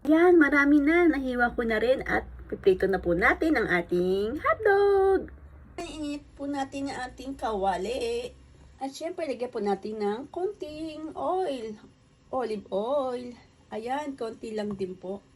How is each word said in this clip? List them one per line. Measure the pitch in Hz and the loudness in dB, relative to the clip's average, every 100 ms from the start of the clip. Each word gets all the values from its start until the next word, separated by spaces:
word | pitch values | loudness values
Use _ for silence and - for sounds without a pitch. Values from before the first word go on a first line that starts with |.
| - | 4
Ayan, | 320 349 349 | 6 8 8
marami | 285 285 285 294 | 6 6 6 6
na. | 285 339 349 | 6 6 4
Nahiwa | 277 262 247 240 240 | 2 -2 0 0 0
ko | 240 | 0
na | 220 | 0
rin | 233 262 - | 2 0 0
at | 214 - - - | -2 -4 -14 -12
piprito | - - 190 190 | 0 4 4 2
na | 190 | 0
po | 175 170 | 0 2
natin | 233 320 320 285 | 2 2 2 2
ang | 208 | 2
ating | 175 170 180 180 190 208 285 | 0 0 0 0 0 -2 -2
hotdog. | 554 640 427 392 403 392 392 381 - - - - - - | -2 0 4 4 4 4 4 2 -2 -16 -20 -20 -20 -14
Init | 339 302 294 294 - - | -12 -8 -8 -8 -12 -12
po | 277 | -6
natin | 285 269 277 277 | -4 -4 -6 -8
ang | 254 254 | -8 -10
ating | - 247 | -10 -12
kawali. | 269 226 214 190 180 185 262 233 233 254 - - - - - | -6 -4 0 0 0 -2 -4 -2 -4 -6 -14 -20 -20 -20 -10
At | 269 | -10
syempre, | 277 320 359 320 | -6 -10 -6 -6
lagyan | 226 240 | -6 -6
po | 240 202 | -4 -2
natin | 196 208 214 | -2 -4 -4
ng | 202 214 285 | -2 -4 -6
konting | - 381 403 302 302 320 302 311 - | -4 -4 -6 -12 -10 -10 -10 -12 -6
oil. | 277 370 370 262 220 214 - _ _ _ _ | -4 -2 -2 -4 -8 -12 -16 _ _ _ _
Olive | 262 233 214 - | -6 -4 -6 -4
oil. | 190 220 285 262 247 247 240 - _ _ | -4 0 0 -2 -4 -8 -16 -20 _ _
Ayan, | 220 226 269 294 | -10 -6 -4 -6
konti | 269 226 220 233 | -6 -8 -8 -8
lang | 214 208 196 | -6 -6 -4
din | 190 | -6
po. | 185 185 196 _ | -8 -10 -10 _